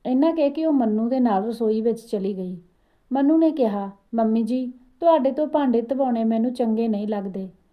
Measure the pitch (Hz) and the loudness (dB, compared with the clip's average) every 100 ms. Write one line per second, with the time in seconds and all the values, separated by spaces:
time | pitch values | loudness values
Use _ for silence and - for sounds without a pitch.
0 | 240 262 320 320 285 294 320 277 226 214 | -2 2 2 2 0 0 0 2 2 0
1 | 233 262 240 190 226 220 220 220 226 226 | 0 0 2 0 -2 -2 0 0 0 -2
2 | - 208 196 190 185 180 _ _ _ _ | -4 -4 -4 -6 -8 -10 _ _ _ _
3 | - 262 285 320 320 302 220 202 196 - | -6 0 2 4 2 2 0 -2 -8 -12
4 | - 226 220 226 220 254 254 - _ - | -6 -2 0 0 0 -4 -6 -12 _ 0
5 | 339 320 262 302 302 302 269 226 233 262 | 2 4 2 0 0 0 2 0 0 -2
6 | 262 226 226 226 247 247 226 220 233 202 | 0 0 0 0 -2 0 -2 0 0 -2
7 | 214 208 196 190 190 - _ | -2 -4 -6 -10 -12 -16 _